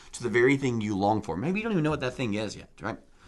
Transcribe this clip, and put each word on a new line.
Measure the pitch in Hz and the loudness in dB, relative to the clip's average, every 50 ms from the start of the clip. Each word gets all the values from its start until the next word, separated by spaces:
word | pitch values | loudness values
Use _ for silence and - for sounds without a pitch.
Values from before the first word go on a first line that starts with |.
| - - | -20 -18
to | - - | -14 -8
the | - 120 | -6 0
very | 104 120 123 135 143 135 | 2 4 6 6 4 4
thing | 139 127 117 113 | 2 0 0 0
you | 104 104 104 | -2 0 0
long | 95 101 101 110 104 - | 2 4 4 2 2 0
for. | - 80 90 | -4 -4 -4
Maybe | 123 170 185 214 | -2 -2 -2 -2
you | 214 | -2
don't | 233 | 0
even | 208 170 151 | 0 2 2
know | 156 | 2
what | 151 131 | 0 0
that | 131 123 - | -2 -4 -4
thing | - 131 107 101 | -4 -4 -2 -2
is | 107 110 95 80 | -2 -4 -6 -8
yet, | 78 - - _ - | -12 -16 -20 _ -10
right? | 80 107 139 - - _ _ _ - | -8 -8 -8 -8 -14 _ _ _ -20